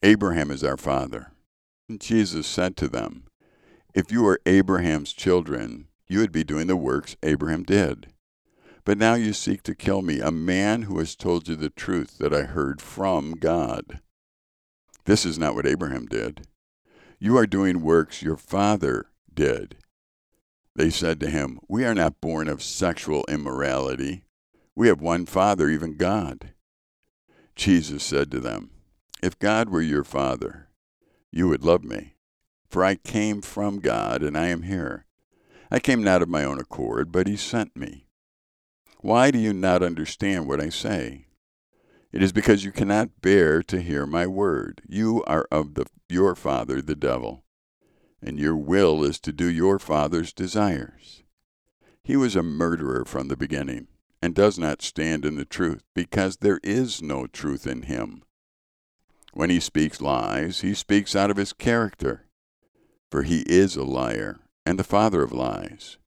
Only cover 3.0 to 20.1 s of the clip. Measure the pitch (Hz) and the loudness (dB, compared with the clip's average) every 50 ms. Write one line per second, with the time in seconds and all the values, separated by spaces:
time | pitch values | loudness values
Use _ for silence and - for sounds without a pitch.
3 | 53 50 - - - - _ _ _ _ _ _ _ _ _ _ _ _ _ 95 | -6 -8 -10 -14 -20 -20 _ _ _ _ _ _ _ _ _ _ _ _ _ -2
4 | 92 - 107 120 117 104 92 - _ - 90 98 98 92 98 90 87 82 78 76 | -2 0 2 4 6 6 4 4 _ 6 6 6 6 6 2 2 2 2 0 0
5 | 73 - - - - 95 90 90 82 78 71 62 57 57 58 57 78 _ _ _ | -2 -6 -10 -4 2 2 4 2 2 0 -6 -6 -6 -8 -10 -12 -16 _ _ _
6 | _ _ 90 98 113 104 80 80 80 73 76 78 80 87 92 90 76 64 64 71 | _ _ 2 2 2 2 2 -2 -2 0 -2 -2 0 0 0 0 2 0 -2 -2
7 | - - - - - 78 76 69 71 78 78 80 90 - 95 104 95 76 64 53 | -4 -6 -14 -6 0 0 0 2 2 0 -2 -2 0 2 2 2 4 2 -2 -6
8 | - - _ _ _ _ _ _ _ _ _ _ _ - - _ _ - 101 101 | -10 -20 _ _ _ _ _ _ _ _ _ _ _ -20 -20 _ _ 0 0 4
9 | 110 113 117 120 113 107 104 - - - 98 101 _ - 87 - - - 95 98 | 4 4 4 4 2 0 -2 -2 -2 -2 -4 -4 _ -8 -10 -4 -2 0 0 0
10 | 95 85 76 69 - 76 82 82 80 87 90 92 98 104 110 117 117 104 101 82 | 0 -2 -2 0 0 0 -2 0 0 0 0 2 2 2 0 -2 -2 -4 -4 -4
11 | 82 78 - _ - 98 87 87 80 85 82 78 78 76 - - - - 98 87 | -4 -4 -6 _ -2 0 0 0 -2 -4 -8 -6 -6 -8 -8 -8 -6 -4 -2 -2
12 | 69 - - _ - 73 71 73 71 67 - 85 73 67 69 73 - - - - | -4 -6 -8 _ -2 0 0 0 -2 -2 -2 -2 -2 -2 -4 -6 -10 -16 -8 -4
13 | 98 95 92 80 71 76 82 80 - 82 82 85 78 60 58 - - _ - 69 | 0 0 0 0 -2 -4 -8 -2 0 0 0 0 0 -2 -4 -8 -8 _ -14 -18
14 | _ _ _ _ _ _ _ _ _ _ _ _ _ _ _ _ _ _ _ - | _ _ _ _ _ _ _ _ _ _ _ _ _ _ _ _ _ _ _ -14
15 | _ - 101 110 - 90 80 78 82 76 58 53 69 69 67 82 87 73 65 64 | _ 4 4 4 4 0 -2 -2 -2 -2 -2 0 0 0 0 0 -2 -4 -6 -8
16 | 60 53 55 55 55 58 71 - - - _ _ _ _ _ _ _ _ _ _ | -8 -6 -6 -6 -6 -6 -10 -12 -18 -20 _ _ _ _ _ _ _ _ _ _
17 | - _ - _ - 104 117 127 117 104 90 98 98 95 90 87 80 78 82 85 | -20 _ -20 _ 0 2 4 4 4 4 2 2 2 2 2 0 2 4 4 4
18 | 80 - - - - 76 78 71 - - - 95 101 104 107 101 82 69 62 55 | 4 2 -4 -6 -4 -4 -4 -4 -6 -4 -2 2 2 2 2 2 2 0 -2 -2
19 | - _ _ _ _ _ _ - 76 69 58 - 50 - - - _ _ _ _ | -4 _ _ _ _ _ _ 0 2 2 2 0 -4 -12 -16 -20 _ _ _ _
20 | _ _ | _ _